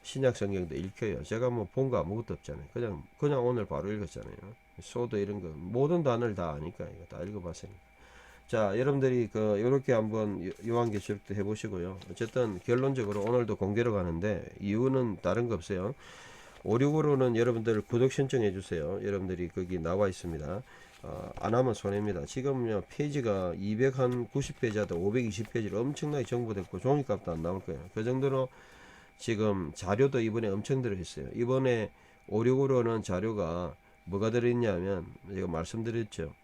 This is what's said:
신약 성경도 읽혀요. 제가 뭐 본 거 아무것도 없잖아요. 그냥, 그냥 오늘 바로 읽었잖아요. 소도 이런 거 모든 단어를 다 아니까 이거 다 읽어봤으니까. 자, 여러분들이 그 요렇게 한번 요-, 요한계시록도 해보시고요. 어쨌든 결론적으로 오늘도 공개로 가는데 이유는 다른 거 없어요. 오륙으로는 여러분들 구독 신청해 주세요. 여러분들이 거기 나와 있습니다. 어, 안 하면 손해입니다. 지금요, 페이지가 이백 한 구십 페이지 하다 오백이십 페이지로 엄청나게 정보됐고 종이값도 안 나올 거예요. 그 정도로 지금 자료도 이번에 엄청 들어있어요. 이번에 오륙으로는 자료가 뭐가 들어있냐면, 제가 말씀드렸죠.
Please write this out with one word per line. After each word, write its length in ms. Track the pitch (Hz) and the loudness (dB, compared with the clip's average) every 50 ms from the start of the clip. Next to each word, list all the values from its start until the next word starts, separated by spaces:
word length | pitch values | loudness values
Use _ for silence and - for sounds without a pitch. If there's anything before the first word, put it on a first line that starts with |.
신약 340 | _ - - 135 135 127 120 | _ -8 -4 2 2 2 4
성경도 380 | - 104 98 98 92 90 80 67 | 2 -2 0 0 -2 -2 -2 -4
읽혀요. 480 | 67 90 95 - - 117 107 85 62 | -6 -6 -6 -6 -4 -2 -2 -2 -4
제가 260 | 78 - 107 113 123 123 | -4 -4 -2 0 0 0
뭐 180 | 120 117 101 - | 0 0 -4 -2
본 160 | - 131 135 131 | 0 0 2 2
거 100 | 120 101 | 2 0
아무것도 340 | 76 85 101 113 117 - 90 | 0 0 -2 -4 -4 -6 -8
없잖아요. 320 | - - - 71 73 73 - - | -8 -8 -10 -10 -10 -12 -8 -6
그냥, 280 | 117 120 110 92 76 67 - - - | -4 -4 -4 -4 -6 -10 -14 -6 -2
그냥 280 | 151 143 147 135 120 | 0 2 2 2 2
오늘 180 | 123 127 117 101 | 2 2 0 -2
바로 260 | - - 71 82 101 | -2 -4 -4 -2 -4
읽었잖아요. 460 | 107 107 101 - - 58 55 - - - - 98 113 _ - - - - | -4 -4 -6 -8 -10 -12 -12 -12 -14 -14 -16 -16 -18 _ -20 -20 -20 -18
소도 360 | - - - 123 120 117 117 | -18 -8 -4 -4 -4 0 0
이런 240 | 104 101 98 104 101 | 0 0 0 -2 -6
거 80 | 90 82 | -6 -8
모든 540 | 78 73 85 92 107 123 139 151 175 175 | -10 -8 -8 -2 2 2 4 4 4 2
단어를 320 | 156 131 117 117 120 - 202 | 2 2 2 2 0 0 0
다 160 | 95 87 82 | -2 -2 -4
아니까 340 | 76 73 78 85 - - 90 | -4 -4 -6 -8 -8 -8 -10
이거 200 | 73 - 85 87 | -10 -10 -16 -16
다 160 | - - - | -14 -10 -8
읽어봤으니까. 680 | 85 98 107 101 87 85 80 - - 98 98 - - - - - - - - - - - - - - - | -8 -8 -8 -8 -8 -8 -10 -10 -14 -16 -18 -20 -20 -20 -20 -20 -20 -20 -20 -20 -20 -20 -20 -20 -8 -2
자, 260 | - 113 107 98 - 117 | 0 2 2 2 2 2
여러분들이 520 | 131 143 139 139 131 131 127 123 117 104 | 2 2 4 4 4 4 4 4 2 2
그 260 | - 110 107 107 104 101 | 0 2 2 4 4 4
요렇게 320 | 110 123 139 135 131 - 123 | 4 4 4 4 4 4 4
한번 520 | 110 110 107 107 110 107 104 98 87 85 | 4 4 2 0 0 0 0 -2 -4 -6
요-, 60 | 92 - - 101 113 | -8 -8 -6 -4 0
요한계시록도 680 | 117 120 120 117 104 101 - - 104 98 - - 98 | 2 2 2 2 0 -2 -2 -4 -6 -6 -4 -6 -4
해보시고요. 640 | 104 98 101 107 - - 110 98 90 87 92 95 92 - 95 | -2 -2 -2 -2 -4 -4 -6 -4 -4 -4 -6 -6 -10 -12 -14
어쨌든 500 | 92 - 117 113 - 127 123 110 98 87 - | -6 -6 -6 -2 0 0 0 0 -2 -4 0
결론적으로 560 | - 120 127 131 139 135 127 110 101 101 104 | 0 2 2 2 2 0 0 -2 -2 0 0
오늘도 340 | 98 110 123 123 120 107 104 | 0 2 2 2 2 2 0
공개로 380 | - 98 98 104 113 120 120 107 | 0 0 0 2 2 2 2 2
가는데 500 | 101 90 87 82 82 92 107 101 - - - - - | 2 0 0 -2 0 0 0 -2 -2 -4 -10 -10 -4
이유는 600 | 95 101 101 110 127 131 135 131 127 113 95 80 | -2 0 2 4 4 4 4 2 2 0 -2 -2
다른 260 | - 90 92 117 120 117 | 0 0 2 2 2 0
거 60 | 110 | -2
없어요. 400 | 90 87 - 101 90 92 104 139 - - - - - - - - - - - - - | -4 -2 -4 -4 -2 -2 -4 -6 -8 -14 -20 -20 -20 -20 -20 -20 -20 -20 -20 -20 -10
오륙으로는 720 | - 90 107 120 139 147 151 156 151 151 143 131 127 123 117 | -2 0 4 4 4 4 4 4 4 4 6 6 4 4 6
여러분들 460 | 113 117 123 117 113 110 117 113 107 | 4 4 4 2 2 2 2 2 2
구독 320 | 101 - 120 117 131 131 | 2 2 4 4 4 4
신청해 400 | - - 139 131 - 127 110 101 | 4 2 0 2 4 4 4 4
주세요. 500 | 92 98 92 - 95 80 73 85 98 101 | 2 0 -4 -4 -4 -2 -2 -2 -2 -2
여러분들이 460 | 104 101 101 95 95 92 90 85 90 85 | -2 -2 -2 -2 -2 -2 -2 -2 -4 -4
거기 300 | - 98 92 87 92 87 | -2 -4 -4 -2 -2 -2
나와 280 | 80 82 90 98 104 | 0 0 2 4 2
있습니다. 560 | 95 90 - - 87 80 76 76 73 90 107 135 - - - - - - - | 2 0 -4 -6 -6 -6 -4 -4 -4 -6 -6 -8 -12 -20 -20 -20 -20 -20 -16
어, 280 | - - 71 - - - - - | -12 -10 -10 -8 -10 -10 -8 -4
안 140 | - 104 110 | -2 2 4
하면 180 | 123 127 127 | 4 4 4
손해입니다. 540 | 107 - - 98 101 104 104 104 95 85 71 | 0 0 -2 -2 0 0 0 0 -2 -2 -6
지금요, 560 | - - 135 127 139 139 131 120 113 107 98 87 - | -6 -6 -4 -2 -2 -2 0 0 0 0 -2 -2 -4
페이지가 640 | - - 147 147 143 147 120 110 101 98 92 87 85 | -4 -4 -4 -2 -2 0 0 2 2 2 0 -2 -2
이백 420 | 87 95 104 107 107 131 135 127 135 | -2 -2 -2 0 2 2 2 2 2
한 300 | 131 123 123 123 120 - | 2 2 2 0 -4 -2
구십 320 | - 139 135 - - - | -2 -2 -2 -2 -4 -2
페이지 180 | - 113 104 107 | -2 0 0 0
하다 180 | 104 95 92 | 0 0 -2
오백이십 540 | 85 90 101 107 131 123 110 98 110 110 - | 0 0 2 2 2 0 0 -2 -4 -6 -4
페이지로 300 | - 120 110 98 92 104 | -2 -4 -2 -2 -2 -2
엄청나게 440 | 120 139 147 - 151 147 147 143 117 | -2 -2 -2 -4 -4 -2 -2 -2 -2
정보됐고 540 | - 123 120 120 110 107 98 87 - - 90 | 0 -2 -2 -2 -2 -4 -4 -4 -6 -8 -2
종이값도 540 | - 127 143 147 131 - 104 90 - 90 | 2 2 2 2 2 0 -2 -2 -2 -6
안 100 | 82 80 | -4 -2
나올 160 | 80 85 92 98 | -2 -2 -4 -4
거예요. 200 | - - 80 - 80 87 - | -6 -8 -8 -8 -10 -8 -6
그 100 | 107 110 | -4 -2
정도로 440 | 120 127 131 135 139 135 131 131 127 - - - - - - - - - - - - - | 0 0 2 2 2 2 0 0 -2 -6 -18 -20 -20 -20 -20 -20 -20 -20 -20 -20 -20 -20
지금 560 | - - - 113 101 110 107 101 95 87 73 78 | -6 -2 -2 0 2 2 2 2 0 -2 -4 -6
자료도 460 | - - 90 104 113 139 139 131 120 | -6 -2 0 4 4 4 4 4 2
이번에 280 | 113 113 107 117 113 104 | 2 2 0 0 0 0
엄청 340 | 98 104 107 - 139 131 | -2 -2 0 0 0 0
들어있어요. 460 | 123 113 98 92 82 - - - 67 62 - | 0 -2 -2 -4 -6 -8 -8 -10 -10 -6 -2
이번에 560 | 107 120 120 131 131 135 127 120 113 104 92 - - - - - - _ - | -2 2 2 2 4 4 4 4 2 0 -4 -6 -16 -20 -20 -20 -20 _ -2
오륙으로는 760 | 101 107 113 123 131 135 139 135 131 123 117 117 117 110 | 0 4 4 4 4 4 4 4 4 4 4 4 0 0
자료가 720 | 101 - 92 90 104 113 110 101 90 80 85 87 90 76 - - _ - - _ _ | 0 0 -2 0 0 -2 -2 -2 -2 -2 -2 -4 -4 -6 -8 -12 _ -20 -20 _ _
뭐가 260 | 85 90 101 104 113 | -4 -2 0 0 2
들어있냐면, 760 | 113 120 117 120 120 123 120 107 95 85 90 98 98 90 85 - - - - 92 98 | 2 4 4 4 4 4 4 2 2 2 0 0 -2 -2 -4 -8 -14 -16 -12 -8 -4
제가 120 | 95 92 | -4 -2
말씀드렸죠. 840 | 90 82 80 85 - - 113 110 117 113 117 113 107 - - 82 76 - _ | -2 -2 -2 -2 -4 -4 -4 -4 -2 -2 -2 -4 -4 -6 -6 -6 -8 -8 _